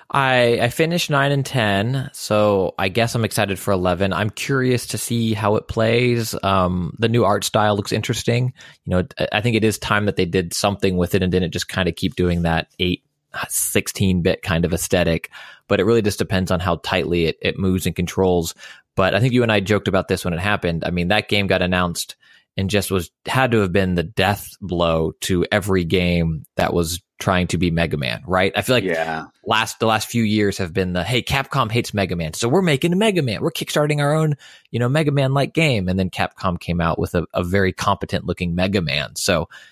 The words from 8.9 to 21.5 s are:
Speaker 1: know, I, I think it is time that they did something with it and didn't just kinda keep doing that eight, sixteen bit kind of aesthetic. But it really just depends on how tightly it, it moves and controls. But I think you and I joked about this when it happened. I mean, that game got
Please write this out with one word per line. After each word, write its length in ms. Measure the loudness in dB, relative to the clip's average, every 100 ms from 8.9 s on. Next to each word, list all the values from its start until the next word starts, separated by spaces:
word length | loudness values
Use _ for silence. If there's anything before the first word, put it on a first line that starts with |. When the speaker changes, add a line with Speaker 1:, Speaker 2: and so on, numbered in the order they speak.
Speaker 1:
know, 120 | -2 -2 -4
I, 100 | -2
I 80 | 0
think 140 | 2 2
it 80 |
is 140 | 2 0
time 260 | 0 0 2
that 120 | 0
they 80 | 0
did 280 | 0 -2
something 440 | -2 -2 0 0 0
with 180 | 0 2
it 80 |
and 80 | 2
didn't 200 | 2 0
just 180 | -4 -4
kinda 220 | 0 0
keep 220 | 0 -4 0
doing 260 | 0 2
that 240 | 0 0 -4 -4
eight, 240 | -2 -2 _ _ _ -12 -8
sixteen 720 | -6 -2 -2 -4 0 2 2
bit 200 | 0 -2
kind 240 | -2 0 0
of 80 |
aesthetic. 560 | -2 0 0 2 0 -4 -16 -20 -20 -2
But 100 | 0
it 60 | 2
really 160 | 2
just 180 | 2 -2
depends 320 | -2 -2 0
on 80 | 0
how 180 | 0 -2
tightly 480 | 0 -2 0 2 0
it, 100 | 0
it 160 | -4 -2
moves 260 | 0 0 0
and 100 | -2
controls. 600 | -4 0 2 2 0 -6 -18 -20 _ -2
But 200 | 0 2
I 40 |
think 120 | 2
you 100 | 4
and 80 | 4
I 100 | 2
joked 260 | 2 0 2
about 220 | 0 0
this 160 | -2 -2
when 80 |
it 60 | -2
happened. 440 | -2 0 -2 -2 -2
I 60 |
mean, 160 | -2 0
that 200 | 0 2
game 180 | 0
got 140 | 2